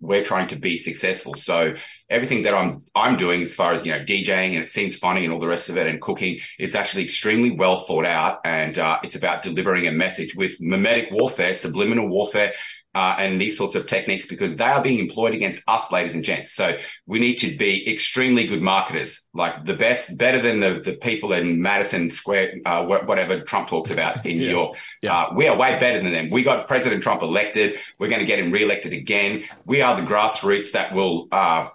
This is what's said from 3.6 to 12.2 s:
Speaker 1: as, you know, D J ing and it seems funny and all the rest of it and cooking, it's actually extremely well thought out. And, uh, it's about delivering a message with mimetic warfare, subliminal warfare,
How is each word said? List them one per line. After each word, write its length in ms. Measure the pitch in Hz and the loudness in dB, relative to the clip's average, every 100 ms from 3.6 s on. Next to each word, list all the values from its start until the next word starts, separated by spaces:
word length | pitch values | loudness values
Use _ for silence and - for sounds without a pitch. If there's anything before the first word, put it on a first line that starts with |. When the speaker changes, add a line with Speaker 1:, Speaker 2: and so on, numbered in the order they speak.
| 87 | 0
Speaker 1:
as, 120 | 85 | 0
you 60 | 82 | -2
know, 140 | 76 | -4
D 180 | 71 98 | -2 -2
J 240 | 95 92 92 | 0 0 0
ing 80 | |
and 100 | 85 | -2
it 60 | 80 | -4
seems 260 | - 101 - | -4 -4 -2
funny 280 | 92 95 | -2 0
and 100 | 82 | 0
all 60 | 82 | -2
the 80 | 82 | -2
rest 200 | 85 - | -2 -2
of 60 | 87 | -2
it 120 | 80 | -2
and 120 | 78 | -2
cooking, 380 | - 98 92 85 - - | -4 -4 -4 -6 -10 -8
it's 200 | 92 104 | -4 -2
actually 260 | 101 98 | -2 -4
extremely 480 | 85 - 107 110 120 | -4 -2 0 2 2
well 280 | 87 92 92 | 4 2 2
thought 280 | - 80 87 | 0 0 2
out. 340 | 82 80 - | 2 0 -2
And, 340 | 80 82 78 78 | -2 -2 -2 -2
uh, 220 | 80 80 | 0 0
it's 140 | - - | -4 -4
about 260 | 90 85 | -2 -2
delivering 460 | 92 82 95 90 87 | -4 -2 0 2 0
a 40 | |
message 440 | 78 90 - 80 85 | 0 0 -2 -8 -4
with 240 | 95 - | -4 -2
mimetic 500 | 82 95 104 117 113 | -2 2 2 2 0
warfare, 420 | 98 127 - 90 | 0 0 2 0
subliminal 540 | 92 90 85 101 117 104 | 0 -4 0 0 2 2
warfare, 460 | 92 | 0